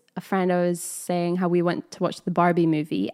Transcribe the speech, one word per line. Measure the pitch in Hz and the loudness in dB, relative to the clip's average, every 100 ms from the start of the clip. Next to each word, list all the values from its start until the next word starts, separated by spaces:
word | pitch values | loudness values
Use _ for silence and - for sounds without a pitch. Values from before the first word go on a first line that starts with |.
| _ - | _ -14
a | |
friend | - 196 185 | -4 0 2
I | 180 175 | 2 2
was | 175 | -2
saying | - - - 175 175 180 | -6 -10 -4 -2 0 0
how | 180 | 0
we | 175 | 2
went | 175 - - | 0 -2 -6
to | - | -4
watch | 175 - | -4 -4
the | - | -4
Barbie | 175 175 175 165 | 2 4 4 2
movie | 156 156 - 98 | 2 0 -2 -2